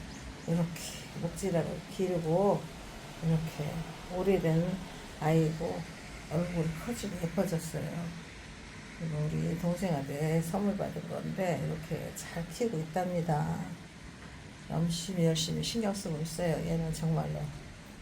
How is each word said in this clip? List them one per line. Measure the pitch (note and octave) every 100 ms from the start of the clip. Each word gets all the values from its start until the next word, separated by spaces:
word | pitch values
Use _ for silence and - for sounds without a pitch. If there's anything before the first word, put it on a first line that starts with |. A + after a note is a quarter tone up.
| - - - - -
이렇게 | E3+ E3+ - - - - -
목질하고 | E3+ - G3 E3 C#3+ - - -
기르고 | F#3 E3+ D#3+ F3 G3+ D#3 - - - - - -
이렇게 | E3 D#3+ D#3+ - D3 E3+ - - - F3+
오래된 | G3 F#3 E3 D#3+ F3+ F#3+ - - - -
아이고 | D#3 E3 D#3 - E3+ F3 - - - - -
얼굴이 | D#3+ F3 E3+ D#3+ - A#3
커지고 | A#3+ G3 E3+
예뻐졌어요. | E3 G3+ F3 E3 - D3+ D3 E3 E3+ - - - - - - - - -
이거 | D#3+ D3+ D3+
우리 | D#3 E3 E3+
동생한테 | F3 F3 F#3 C#3+ C3+ C#3+ D#3 E3
선물 | E3 F#3+ G3+ G3
받은 | C#3 D#3 E3
건데 | D3 D#3+ E3 F3+ C#3+ D#3
이렇게 | D#3+ - E3 A#2 -
잘 | - E3+ E3
키우고 | - A#3 D#3+
있답니다. | D#3+ F#3 F3+ F3 E3+ D3 D#3+ E3 E3 - - - - - - - - - -
열심히, | D#3 E3+ E3+ - F3+ E3
열심히 | D#3+ E3 D#3
신경 | D#3+ A3+ G#3
쓰고 | G3+ F3 D3+
있어요. | E3 - F3 D3+ E3
얘는 | E3 D#3+
정말로. | D#3+ D#3+ D#3 D3+ D3+ D3+ - - - - -